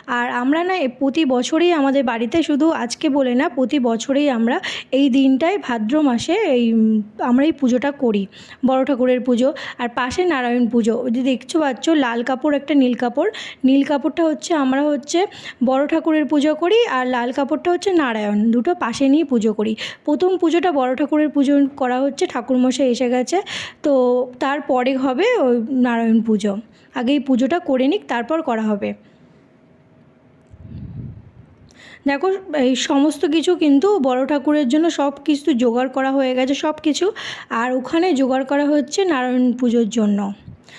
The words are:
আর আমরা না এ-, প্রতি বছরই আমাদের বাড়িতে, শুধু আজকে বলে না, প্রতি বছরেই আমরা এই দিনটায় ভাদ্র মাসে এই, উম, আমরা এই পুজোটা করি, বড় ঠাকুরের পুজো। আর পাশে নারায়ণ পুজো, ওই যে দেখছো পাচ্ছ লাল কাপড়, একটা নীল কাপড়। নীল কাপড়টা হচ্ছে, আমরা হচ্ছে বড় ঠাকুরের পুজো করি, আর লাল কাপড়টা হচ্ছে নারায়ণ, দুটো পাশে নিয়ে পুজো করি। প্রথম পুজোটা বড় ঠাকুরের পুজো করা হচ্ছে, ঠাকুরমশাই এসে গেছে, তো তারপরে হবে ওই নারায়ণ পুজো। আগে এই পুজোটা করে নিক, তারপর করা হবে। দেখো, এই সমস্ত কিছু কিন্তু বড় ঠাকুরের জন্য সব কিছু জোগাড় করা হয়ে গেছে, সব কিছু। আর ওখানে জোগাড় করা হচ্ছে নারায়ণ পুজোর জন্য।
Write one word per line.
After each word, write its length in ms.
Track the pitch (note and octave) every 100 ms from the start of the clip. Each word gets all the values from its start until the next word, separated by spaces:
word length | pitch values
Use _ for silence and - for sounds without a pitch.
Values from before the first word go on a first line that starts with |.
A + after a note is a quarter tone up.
| -
আর 200 | B3 A#3+
আমরা 300 | B3 B3+ D#4
না 100 | F4+ F#4
এ-, 120 | C4+
প্রতি 340 | - C#4 D4
বছরই 480 | D#4 B3 B3+ D#4+ F4
আমাদের 300 | E4 C#4 C4+
বাড়িতে, 380 | B3 A3+ A#3 E4
শুধু 240 | D#4 D4 D#4+
আজকে 360 | C#4 A#3 - D#4
বলে 260 | C#4 B3+
না, 140 | B3 E4
প্রতি 300 | E4+ B3+ D4
বছরেই 500 | A#3+ A3+ A#3 C#4 D4
আমরা 260 | A#3 A3+ D#4+ - - -
এই 160 | C4 C#4
দিনটায় 460 | B3+ C4+ C4 D#4+ G4
ভাদ্র 360 | C#4 A#3 G#3+ D4+
মাসে 300 | D4 A#3 -
এই, 320 | F#4 G4+ B3 A#3
উম, 300 | A3+ A3 A3 G#3 -
আমরা 220 | C4 B3
এই 80 | D4
পুজোটা 380 | D#4+ C4 B3 C#4
করি, 320 | C#4+ B3 G3+ G3 - - - B3+
বড় 140 | C4
ঠাকুরের 360 | C4+ C4 B3+ B3+
পুজো। 280 | B3+ A#3+ C4 D#4 - -
আর 100 | A#3+
পাশে 340 | A#3 B3+ C4
নারায়ণ 400 | F4+ C#4+ B3 A#3+ A#3+
পুজো, 260 | A#3+ A3+ A#3
ওই 140 | B3+
যে 120 | A#3
দেখছো 340 | C4 B3+ - E4
পাচ্ছ 240 | D4 C#4+ D#4+
লাল 320 | D#4+ B3+ A#3
কাপড়, 320 | A#3+ C4 D4+ C#4+
একটা 180 | C#4+
নীল 200 | D4 B3+
কাপড়। 360 | A#3+ A#3+ A#3+ F#4 - - -
নীল 180 | C4 C4+
কাপড়টা 380 | C#4 C#4+ D#4 -
হচ্ছে, 260 | E4 D#4 -
আমরা 280 | E4 C4 C4
হচ্ছে 360 | D4 D4 - E4+ G4+ - - -
বড় 180 | A#3+ C4 C#4+
ঠাকুরের 380 | D#4+ D#4+ D#4
পুজো 280 | D4 D4+ D4
করি, 240 | D4+ E4+ A4 A#4
আর 180 | C4 B3+
লাল 240 | B3+ A#3+
কাপড়টা 360 | C4+ C4+ D4+ F4+
হচ্ছে 200 | F4 G4+
নারায়ণ, 460 | F4 C4+ A3 G#3 G#3 A3+
দুটো 240 | A#3+ A#3+
পাশে 300 | F4 A#3 A#3 C4+
নিয়ে 160 | C#4+
পুজো 260 | C#4+ A#3+ A3
করি। 200 | G#3+ G#3+ A3 - -
প্রথম 260 | - D4 F4+ F4+
পুজোটা 340 | E4 E4 F4+
বড় 180 | C#4+ B3+
ঠাকুরের 340 | B3+ C#4+ D4+ D4+
পুজো 260 | D4 C#4 C#4+ C#4 -
করা 220 | B3+ B3
হচ্ছে, 240 | C#4 C4+ F4+
ঠাকুরমশাই 540 | C4+ A3 B3+ B3+ C4
এসে 280 | C4+ A#3 B3
গেছে, 300 | B3 B3+ F4 - - - -
তো 100 | D#4 C#4 B3 B3 B3+ B3
তারপরে 540 | C#4 C#4+ D4 B3+ B3 C4+
হবে 300 | C4+ B3+ G4 G4+
ওই 180 | C4+ A#3+ A3+
নারায়ণ 480 | C4 B3 A#3 A3+ A3+
পুজো। 300 | A3 G#3+ G#3 G3 - _ _
আগে 180 | C4+ B3
এই 80 | C#4+
পুজোটা 380 | C#4 B3+ C4 F4
করে 280 | F4 C4 C4
নিক, 140 | G4+ -
তারপর 340 | A#3+ A#3 D#4+
করা 200 | D#4+ A3
হবে। 280 | G#3+ G#3 G#3 G3+ - _ _ _ _ _ _ _ _ _ _ _ _ _ _ - - - - - - - - - - - - - - - C#4
দেখো, 220 | C#4 F#4+ F#4+ F#4+ D4+
এই 140 | B3+ B3+
সমস্ত 460 | - C#4 D4+ C#4+ E4+
কিছু 300 | D#4+ D4+ F4+
কিন্তু 320 | D#4 C#4 F#4+ G#4
বড় 220 | C4 B3 C4+
ঠাকুরের 420 | D4 D4 D4+ C4+
জন্য 220 | D4+ E4
সব 220 | D#4 C#4+ C#4+
কিছু 280 | - C#4+ E4+
জোগাড় 360 | B3 B3 A#3 C4
করা 220 | C4 C4+
হয়ে 220 | C4+ C4
গেছে, 200 | B3+ C4
সব 200 | C#4 D#4 D4+
কিছু। 240 | D#4 C#4+ F4+ A4 - - -
আর 180 | A#3 B3
ওখানে 400 | B3+ B3+ E4 F#4
জোগাড় 320 | C4+ C4 C4
করা 200 | C4+ C#4+ C#4+
হচ্ছে 380 | D4 C#4 -
নারায়ণ 480 | F#4+ C#4 B3 B3+ B3+
পুজোর 360 | A#3+ B3 A#3+ A3
জন্য। 440 | A3+ G#3 G3+ G3+ G3+ - - -